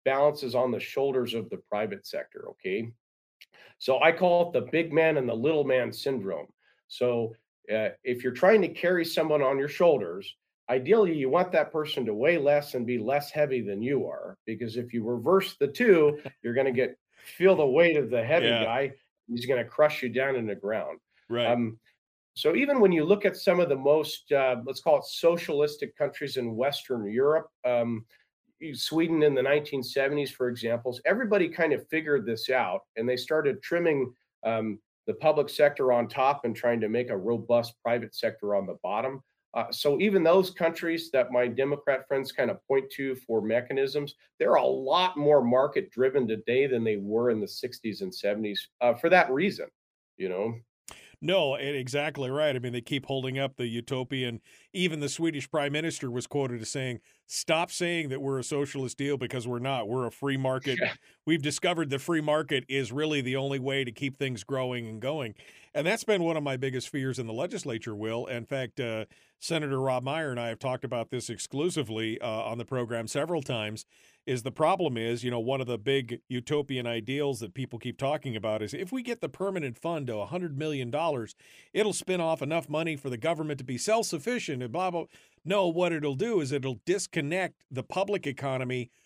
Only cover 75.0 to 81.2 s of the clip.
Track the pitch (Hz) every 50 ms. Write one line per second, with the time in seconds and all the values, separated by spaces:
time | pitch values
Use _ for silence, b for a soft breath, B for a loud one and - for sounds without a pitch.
75 | 113 117 120 117 123 127 120 117 110 123 135 135 127 120 120 110 104 135 135 139
76 | 127 113 120 - _ - 127 123 120 - 151 147 143 143 135 127 120 120 117 117
77 | 107 123 135 143 147 143 135 101 117 92 - 135 127 - 123 107 - 123 113 -
78 | 135 139 151 143 - 135 113 110 104 110 107 110 107 104 139 - 196 180 262 262
79 | 233 240 233 - - 143 - - 185 196 190 180 147 127 117 - - 165 170 156
80 | 139 123 110 104 101 - 160 185 180 165 135 135 156 156 147 135 127 120 127 147
81 | 165 165 147 123